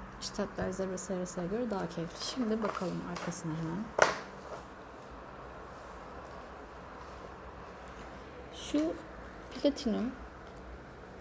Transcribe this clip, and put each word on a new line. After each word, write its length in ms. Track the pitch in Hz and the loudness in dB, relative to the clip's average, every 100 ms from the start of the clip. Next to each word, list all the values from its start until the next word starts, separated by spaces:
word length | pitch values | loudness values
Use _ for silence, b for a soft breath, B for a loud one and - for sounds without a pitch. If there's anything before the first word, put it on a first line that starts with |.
| - - | -8 -6
Stadtler 520 | - - 202 - 185 | -2 0 0 2 2
Zebra 260 | 185 190 180 | 4 2 2
Sarasa'ya 500 | - 185 180 - 170 | 2 2 2 2 2
göre 220 | 220 247 | 4 4
daha 200 | 190 175 | 4 2
keyifli. 360 | 170 165 - - | 2 -2 0 0
Şimdi 380 | 262 220 220 | 2 4 6
bakalım 380 | 202 - 180 175 175 | 4 4 2 2 0
arkasına 420 | 175 - 170 165 160 | -2 0 0 0 2
hemen. 260 | 160 175 220 - - - - - - - - - - - - - - - - - - - - - - - - - - - - - - - - - - - - - - - - - - - - - - | 2 2 2 10 10 8 -4 -8 -8 -8 -8 -12 -12 -12 -10 -10 -10 -10 -10 -10 -10 -10 -10 -10 -10 -8 -8 -10 -10 -10 -10 -10 -10 -10 -10 -8 -10 -10 -10 -10 -10 -10 -10 -10 -10 -10 -12 -12 -10
Şu 400 | - - 294 320 - - - - - - | -6 2 4 4 2 -6 -10 -10 -10 -8
Platinum, 600 | 254 285 277 233 196 233 - - - - - - - - - - - | 4 4 6 4 4 2 0 -8 -10 -10 -10 -10 -10 -12 -12 -12 -10